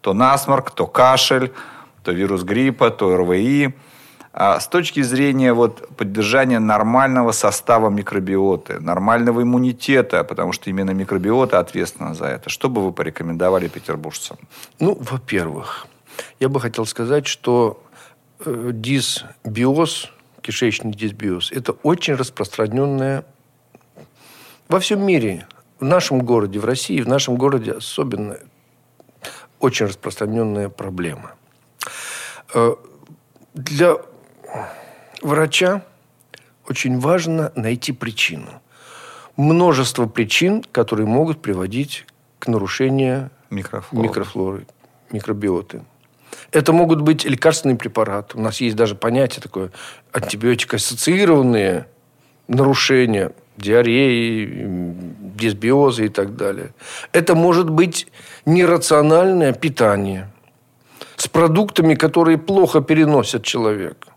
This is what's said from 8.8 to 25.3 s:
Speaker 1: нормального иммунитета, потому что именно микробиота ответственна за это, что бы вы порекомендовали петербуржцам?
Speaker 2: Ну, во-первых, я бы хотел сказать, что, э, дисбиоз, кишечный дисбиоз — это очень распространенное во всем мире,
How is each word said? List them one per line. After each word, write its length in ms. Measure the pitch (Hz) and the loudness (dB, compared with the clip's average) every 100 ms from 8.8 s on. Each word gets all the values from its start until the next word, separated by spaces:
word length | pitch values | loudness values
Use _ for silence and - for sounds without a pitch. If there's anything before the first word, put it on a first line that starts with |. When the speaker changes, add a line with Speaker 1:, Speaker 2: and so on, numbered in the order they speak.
Speaker 1:
нормального 600 | 80 87 98 117 120 120 | -4 -2 2 2 2 0
иммунитета, 840 | 123 123 127 120 - 135 120 87 | 2 2 0 -2 0 2 2 0
потому 280 | - - 87 | -2 -4 -6
что 180 | 90 - | -6 -6
именно 220 | 95 95 | -4 -2
микробиота 680 | 95 95 98 92 120 131 95 | -4 -2 -2 0 0 2 2
ответственна 540 | 87 92 87 - 80 | 0 -4 -6 -8 -12
за 140 | 80 76 | -8 -8
это, 200 | 62 - | -8 -10
что 220 | - 135 | -6 -4
бы 120 | 117 | -2
вы 80 | 95 | -2
порекомендовали 760 | 87 80 - 85 82 90 92 85 | -4 -8 -6 -8 -2 0 0 -2
петербуржцам? 720 | 85 - 80 78 - - - - - - _ | -10 -10 -10 -10 -14 -14 -16 -20 -20 -20 _
Speaker 2:
Ну, 160 | 165 - | -2 -2
во-первых, 880 | 123 131 - 101 82 78 - - - _ _ - - _ | -6 -10 -4 -4 -4 -8 -12 -14 -16 _ _ -18 -18 _
я 80 | 135 | -2
бы 120 | 139 | -2
хотел 260 | 117 110 110 | -6 -6 -8
сказать, 400 | - 117 147 139 | -6 -2 -2 -2
что, 580 | - - 123 113 - _ - - _ _ _ | -6 0 2 2 -2 _ -20 -20 _ _ _
э, 260 | - 120 120 | -10 -8 -8
дисбиоз, 1400 | 117 113 135 117 - - - - 107 127 143 160 - - _ _ _ | -8 -2 -2 -2 -6 -10 -16 -10 -2 0 2 0 -2 -12 _ _ _
кишечный 520 | - - 120 104 117 | -10 -2 -2 -2 -6
дисбиоз — 600 | 101 110 104 107 90 - | -6 -8 -6 -6 -4 -6
это 200 | - 123 - | -6 -6 -4
очень 320 | 147 180 - | -2 -2 -2
распространенное 1120 | 135 123 - 98 - 110 120 143 139 135 135 - _ _ _ _ _ _ _ - _ - - - - _ | -4 -4 -6 -10 -4 -2 0 -2 -2 -2 -4 -8 _ _ _ _ _ _ _ -20 _ -20 -20 -20 -20 _
во 120 | 185 | -2
всем 240 | 185 208 | 0 0
мире, 420 | 196 170 110 | 2 2 2